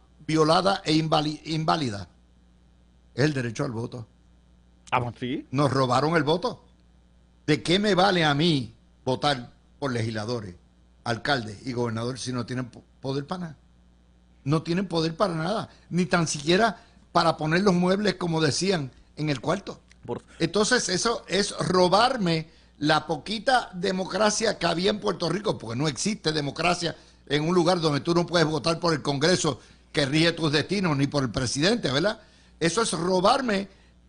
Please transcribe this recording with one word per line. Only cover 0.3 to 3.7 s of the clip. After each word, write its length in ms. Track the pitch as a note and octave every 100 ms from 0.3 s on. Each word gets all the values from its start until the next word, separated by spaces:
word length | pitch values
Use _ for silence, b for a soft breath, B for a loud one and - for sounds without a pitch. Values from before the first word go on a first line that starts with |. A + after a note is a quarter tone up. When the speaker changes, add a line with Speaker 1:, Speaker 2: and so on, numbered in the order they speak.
| D#3 D#3 E3+ F#3 G3 -
Speaker 1:
e 80 |
invali-, 480 | D#3 D#3 D#3 D3+ D3+ -
inválida, 640 | D#3 D#3+ E3+ C3 G2+ F#2+ _ _ _ _ _ _ _ _ _ _
es 120 | - D3
el 80 |
derecho 320 | C3+ A#2+ A2
al 60 | C#3+